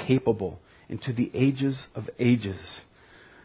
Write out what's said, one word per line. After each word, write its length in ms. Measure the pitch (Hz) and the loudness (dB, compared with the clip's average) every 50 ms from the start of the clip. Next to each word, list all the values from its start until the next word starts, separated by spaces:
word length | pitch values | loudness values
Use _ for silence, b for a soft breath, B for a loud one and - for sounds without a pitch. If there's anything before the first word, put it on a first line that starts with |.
| - | 0
capable. 540 | - 131 131 - - 110 101 98 90 - - - b b b b b | 2 2 4 4 2 2 2 0 -6 -6 -10 -16 b b b b b
"Into 240 | - 104 - 131 117 | -10 -8 -6 -4 -2
the 180 | 110 120 - - | 0 -2 0 2
ages 480 | - 131 139 135 131 135 139 135 135 - - - | 2 4 4 4 2 0 -2 -2 -2 -8 -12 -12
of 140 | 123 107 - - - | -10 -10 -10 -4 0
ages." 400 | 123 120 123 117 104 98 95 90 - - - - - _ b b b b b b b b b b b | 4 4 4 4 2 -2 -8 -8 -10 -14 -16 -16 -18 _ b b b b b b b b b b b